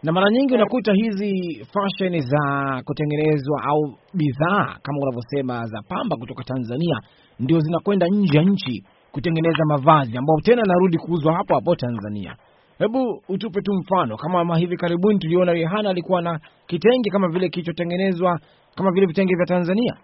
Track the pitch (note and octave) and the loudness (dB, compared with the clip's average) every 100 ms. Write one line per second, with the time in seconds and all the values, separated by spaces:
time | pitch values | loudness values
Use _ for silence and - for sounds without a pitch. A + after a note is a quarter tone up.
0 | D3 E3+ G3 A#3 C#4 B3 G#3 B3 A3 G3 | 0 2 4 4 2 2 2 0 2 2
1 | A3+ G3 G#3 F#3+ F3 D#3 - G3+ G3 F#3+ | 2 -2 -2 -2 -4 -8 -8 -4 -4 -2
2 | F#3+ F3 B2+ D3 C#3+ C#3 C#3 C3 - D3 | -2 -2 0 0 0 -2 -2 -4 -6 -4
3 | D3+ D3 D#3 D3+ C3+ C#3+ A#2 D3+ D3+ D3+ | -2 0 2 0 0 -4 0 0 -2 -8
4 | _ F#3+ D3+ B2+ E3 G3+ - - - C#3+ | _ -2 -2 0 0 2 0 -6 -8 -4
5 | C#3 A#2+ A#2 C#3+ C3 B2 A#2 G#2+ G2 G#3+ | -4 -4 -6 -4 -4 -6 -8 -10 -8 -6
6 | A#3+ C3+ A#2 B2+ A#2+ C3 A2+ B2 E3+ B2+ | -4 -6 -8 -12 -8 -6 -4 -2 -2 -2
7 | G2 _ _ _ B2+ E3 D#3 E3+ - G3+ | -6 _ _ _ 0 2 2 -2 0 2
8 | E3+ G3+ G3 C#3+ F3 G3 - A2 - _ | 2 2 4 4 4 2 -2 -8 -10 _
9 | _ - D3 E3 D#3+ D#3 D#3 D3 C3+ D#3 | _ -6 -2 0 0 2 0 2 4 4
10 | C3 A#2+ C#3 D#3+ F3 A#3+ G#3+ F3+ F#3+ E3 | 4 -4 0 0 4 2 4 4 2 0
11 | - E3+ D3 E3 G3+ D3 C3+ F3 B2 A#2 | -2 0 0 0 0 0 0 -2 -2 -6
12 | G2+ G#2 F#2 - _ _ _ _ G3+ B3 | -8 -8 -10 -14 _ _ _ _ -2 0
13 | B3+ A#3 _ F#3+ G#3+ F3+ G3 G3 F#3+ F#3+ | -2 -4 _ -6 -4 -6 -2 -2 0 0
14 | C#3+ A2 D3+ F3+ E3+ E3 F3 F3 F3 E3+ | 0 -4 -2 0 0 0 0 -2 -2 2
15 | G3 G#3 D#3+ F3 F3+ E3+ D#3+ G#3 G#3 F3+ | 2 2 2 2 2 2 0 -2 -2 -4
16 | F3 F#3 E3+ D#3+ - _ _ E3+ F#3+ B3+ | 0 -2 0 -6 -10 _ _ 0 2 4
17 | G#3+ G3 F#3 E3 F#3 F3 E3+ D#3+ F3 F3 | 2 0 0 0 -2 -4 -6 -6 -4 -2
18 | F#3+ F3 F3+ E3+ _ _ _ - F#3+ F3+ | -2 0 0 0 _ _ _ -2 0 4
19 | F#3+ D#3+ F#3+ F3 E3+ F3+ F3 G3 A#3+ - | 2 2 2 2 2 0 0 0 0 -4